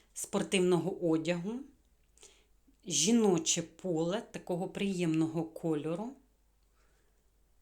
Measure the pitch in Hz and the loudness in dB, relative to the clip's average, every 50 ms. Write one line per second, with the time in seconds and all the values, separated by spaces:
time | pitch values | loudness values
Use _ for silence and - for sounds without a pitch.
0 | _ _ - - - - - 196 202 - 208 185 180 180 180 160 151 185 196 - | _ _ -12 -12 -8 -4 -2 -2 -2 2 2 2 4 4 4 4 2 0 -4 -2
1 | 175 160 160 160 151 170 175 175 175 214 240 269 277 - - _ _ _ _ _ | 0 2 2 2 2 0 -2 -2 -2 -6 -8 -8 -10 -14 -20 _ _ _ _ _
2 | _ _ _ _ - - _ _ _ _ _ _ _ _ _ _ - 190 156 147 | _ _ _ _ -20 -20 _ _ _ _ _ _ _ _ _ _ -8 -4 -2 0
3 | 156 214 240 233 214 196 175 165 160 - - 175 170 - - - - 185 165 156 | 2 4 4 6 6 6 4 4 2 0 -2 -2 -4 -8 -10 -8 -4 -2 0 0
4 | 170 170 196 240 - - - - - - 180 170 185 180 - 196 202 196 185 175 | 0 0 -2 -4 -6 -8 -14 -12 -8 -6 -4 -4 -4 -6 -4 -4 -2 -2 0 0
5 | 175 160 156 160 160 160 165 170 160 - - - 170 165 156 147 143 156 170 190 | 0 2 2 2 2 0 0 -4 -4 -6 -8 -6 -4 -2 -2 -2 -2 -4 -6 -6
6 | 226 262 - - _ _ _ _ _ _ _ _ _ _ _ _ _ _ _ _ | -6 -10 -12 -16 _ _ _ _ _ _ _ _ _ _ _ _ _ _ _ _
7 | _ _ _ _ _ _ _ _ _ _ _ _ | _ _ _ _ _ _ _ _ _ _ _ _